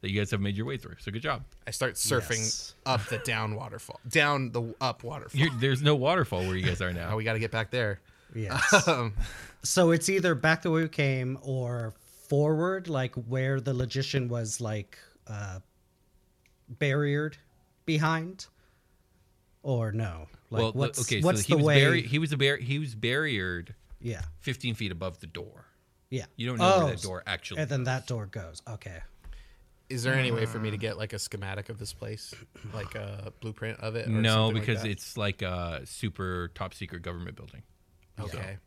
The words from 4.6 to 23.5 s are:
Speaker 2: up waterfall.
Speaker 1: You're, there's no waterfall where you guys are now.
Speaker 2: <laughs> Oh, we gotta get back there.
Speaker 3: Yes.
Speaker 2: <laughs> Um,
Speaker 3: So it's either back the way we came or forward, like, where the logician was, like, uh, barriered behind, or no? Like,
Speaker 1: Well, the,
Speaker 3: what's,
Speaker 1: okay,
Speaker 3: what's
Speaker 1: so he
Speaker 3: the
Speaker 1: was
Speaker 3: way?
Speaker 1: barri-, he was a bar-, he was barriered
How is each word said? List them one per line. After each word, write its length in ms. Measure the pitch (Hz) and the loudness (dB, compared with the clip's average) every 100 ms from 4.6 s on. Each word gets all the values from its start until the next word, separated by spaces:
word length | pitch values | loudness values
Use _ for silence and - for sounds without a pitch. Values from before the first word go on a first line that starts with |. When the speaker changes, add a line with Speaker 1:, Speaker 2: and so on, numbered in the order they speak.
| 117 - | -4 -2
Speaker 2:
up 220 | 135 113 | -2 -2
waterfall. 360 | 117 147 - 135 | -8 -10 -6 2
Speaker 1:
You're, 120 | 156 123 | 2 4
there's 240 | 131 131 | 2 4
no 100 | 147 | 4
waterfall 460 | 147 131 180 123 90 92 | 4 4 2 2 0 0
where 80 | 92 | 0
you 100 | 92 | 0
guys 160 | 90 | 0
are 100 | 92 | -2
now. 180 | 87 85 | -4 -4
Speaker 2:
<laughs> 20 | |
Oh, 60 | 107 | -2
we 60 | |
gotta 140 | 110 110 | 0 0
get 140 | 110 | 0
back 180 | 113 110 | -2 -2
there. 300 | 123 110 98 _ _ _ | 0 0 -2 _ _ _
Speaker 3:
Yes. 400 | 117 107 123 - 208 | -8 -4 0 6 6
Speaker 2:
<laughs> 40 | - | 6
Um, 260 | 147 117 104 - - - - | 2 0 -2 -4 -6 -16 -10
Speaker 3:
So 300 | - - 175 | 0 6 6
it's 180 | 165 170 | 6 4
either 240 | 196 175 | 2 4
back 300 | 151 156 160 | 2 4 2
the 80 | 175 | 2
way 100 | 160 | 2
we 80 | 160 | 2
came 480 | - 143 131 127 135 | 2 2 2 -2 -4
or 500 | 135 131 123 120 113 - - - - | -4 -2 -2 -2 -4 -8 -20 -20 0
forward, 580 | 143 147 156 175 190 180 | 2 4 4 2 0 -2
like, 260 | 147 127 | 0 0
where 480 | - 113 131 131 135 | -4 -4 0 2 0
the 140 | 123 127 | 0 0
logician 520 | 123 131 135 139 123 | 0 -2 0 0 0
was, 320 | 120 110 - | -2 -4 -4
like, 380 | 113 107 98 - - _ - | -2 -4 -6 -14 -20 _ -12
uh, 320 | 107 101 95 - _ _ _ _ _ _ _ _ _ _ | -10 -8 -10 -14 _ _ _ _ _ _ _ _ _ _
barriered 680 | 123 147 135 147 143 156 - _ _ _ _ - | -2 2 4 4 2 0 -4 _ _ _ _ 0
behind, 600 | 156 156 160 165 190 - _ _ _ _ _ _ _ _ _ _ _ | 4 4 4 -2 -10 -16 _ _ _ _ _ _ _ _ _ _ _
or 280 | 143 127 110 | -2 0 0
no? 360 | 104 110 80 78 - _ | 0 -2 -6 -12 -18 _
Like, 100 | 110 | 0
Speaker 1:
Well, 100 | 113 | 0
the, 60 | 110 | 2
Speaker 3:
what's, 240 | 139 - | 0 0
Speaker 1:
okay, 200 | 117 110 | 0 4
Speaker 3:
what's 200 | 165 113 | 4 4
Speaker 1:
so 60 | 101 | 4
he 60 | |
Speaker 3:
the 40 | 165 | 6
Speaker 1:
was 80 | 151 | 8
Speaker 3:
way? 160 | 143 | 8
Speaker 1:
barri-, 180 | 143 170 | 8 6
he 180 | 113 143 | 4 0
was 120 | 160 | 2
a 60 | 143 | 2
bar-, 200 | 139 143 | 2 2
he 220 | 123 139 | 0 -2
was 160 | 151 110 | -2 -2
barriered 800 | 113 131 156 113 92 | 0 0 0 0 -2